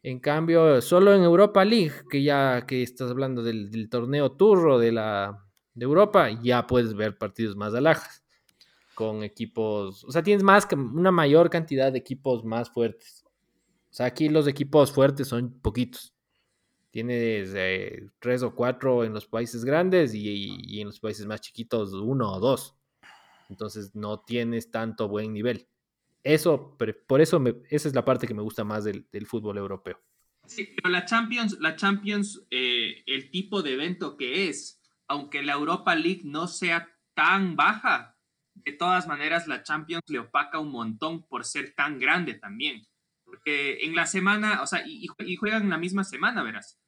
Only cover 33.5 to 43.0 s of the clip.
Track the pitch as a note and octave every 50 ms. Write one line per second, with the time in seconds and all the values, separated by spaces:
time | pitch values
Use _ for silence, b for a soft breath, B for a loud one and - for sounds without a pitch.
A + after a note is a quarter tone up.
33.5 | G#3 G3 D#3 C#3+ B2+ C3+ D3+ F3 F3+ F3 F3 C#3+ - - C3+ B2 C3+ F#3 G3 E3
34.5 | C3+ - - - _ _ _ _ _ _ _ - C#3+ D3 C#3 - - C#3+ C#3+ D3
35.5 | C#3+ D3 D3 D#3+ F3 F3+ - F#3 E3+ D#3+ D#3+ F3+ F#3+ F3 - C#3+ C#3+ D#3 E3+ F3
36.5 | - - F#3 F3 E3+ E3+ E3+ - _ _ _ _ _ - D#3 E3 F#3 G3 G3 F3+
37.5 | D#3+ C#3 D3+ F#3+ A3 G#3+ - A#3+ D#3+ A#2 A#2 _ _ _ _ _ _ _ _ _
38.5 | _ - _ D3 C#3+ - E3+ F3+ F#3 F3+ - E3 D3 C#3+ D3 D#3 E3 E3+ E3 D#3
39.5 | C3 - - - D3+ D#3 D3+ D#3 E3+ E3 - - D3 A#2+ A2+ - - C#3+ C#3+ -
40.5 | D#3+ D#3+ D#3 D3 C3 A#2 A#2 A2+ A2 A2 D#3 D#3+ E3 D#3+ - _ C3 A#2+ A#2 -
41.5 | - D3 C3+ C3+ _ - C#3+ D3+ D3 C3 B2+ C#3 E3 F#3 F3 C#3 A2 G2+ - G2+
42.5 | G2+ A2+ C#3+ D3+ B2+ A2 _ _ _ _